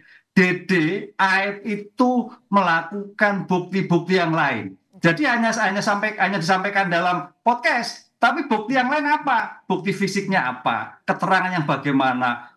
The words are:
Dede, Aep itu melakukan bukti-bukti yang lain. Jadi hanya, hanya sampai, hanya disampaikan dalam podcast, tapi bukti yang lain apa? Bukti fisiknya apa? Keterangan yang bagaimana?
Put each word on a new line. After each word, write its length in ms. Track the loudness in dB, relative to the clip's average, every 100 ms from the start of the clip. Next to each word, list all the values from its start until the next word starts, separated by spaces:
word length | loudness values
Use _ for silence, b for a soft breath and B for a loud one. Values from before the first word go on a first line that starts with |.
| B B B
Dede, 880 | 2 2 2 0 0 0 -2 -6 -2
Aep 480 | 0 2 -2 -6 -6
itu 640 | -8 -6 0 2 2 -2 B -2
melakukan 960 | 2 2 0 -2 -8 -8 0 0 0 0
bukti-bukti 720 | -2 0 -2 2 0 2 2
yang 80 | 2
lain. 480 | 2 0 -2 -8 -14 _ 0 0
Jadi 160 | 2
hanya, 320 | 2 2 0
hanya 320 | 0 0 0 -2
sampai, 320 | 0 -2 -2
hanya 240 | -2 0
disampaikan 480 | 0 0 0 0 0
dalam 400 | 0 0 -2 -6 _ 0
podcast, 640 | 0 0 0 -4 -10 _ 0
tapi 320 | 0 0 -2
bukti 240 | -2 0
yang 160 | 0 0
lain 160 | 0 0
apa? 560 | 0 0 -2 -2 -8
Bukti 300 | -4 -4 -2
fisiknya 560 | -2 -2 -2 -2 0 -2
apa? 480 | -2 -2 -2 -6 -10 -6
Keterangan 480 | -2 2 2 2
yang 160 | -2 -2
bagaimana? 800 | -2 0 2 2 0 -2 -2 -10